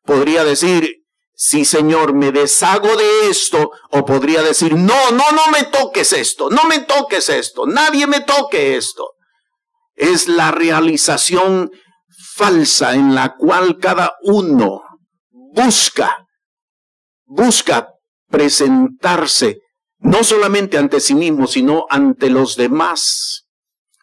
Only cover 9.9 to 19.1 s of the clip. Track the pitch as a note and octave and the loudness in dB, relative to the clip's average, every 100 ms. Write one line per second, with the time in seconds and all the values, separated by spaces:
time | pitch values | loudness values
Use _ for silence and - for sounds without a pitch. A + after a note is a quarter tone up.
9.9 | - E3+ E3+ E3+ E3+ D#3+ E3 E3 D#3+ D#3+ | -4 0 0 0 0 0 0 0 2 0
10.9 | D3 - C3+ - F3+ F#3+ F#3 F3 - _ | 0 -2 -2 0 0 2 0 -4 -10 _
11.9 | _ _ - - - G#3 E3+ D3 - B2+ | _ _ -20 -12 -2 0 2 2 0 0
12.9 | C3 C#3 C3 C3 - D#3 F3+ F#3 F3+ F#3 | 2 2 2 -2 -2 0 2 0 0 -2
13.9 | F#3 E3 - G3 G#3 F3 C3 G2 G2 - | 0 -2 -2 0 0 2 0 0 -4 -14
14.9 | - _ _ _ B3 B3+ - B3+ - - | -20 _ _ _ _ -6 0 0 2 -2
15.9 | - A#2 - _ _ _ _ _ _ _ | -2 -4 -4 _ _ _ _ _ _ _
16.9 | _ _ _ _ D3+ A#3+ - - A#2+ - | _ _ _ _ -2 0 0 0 -2 -4
17.9 | _ _ _ _ D3 C#3+ - C#3 C3 C3 | _ _ _ _ 0 2 2 2 2 0
18.9 | - F3+ | -2 -2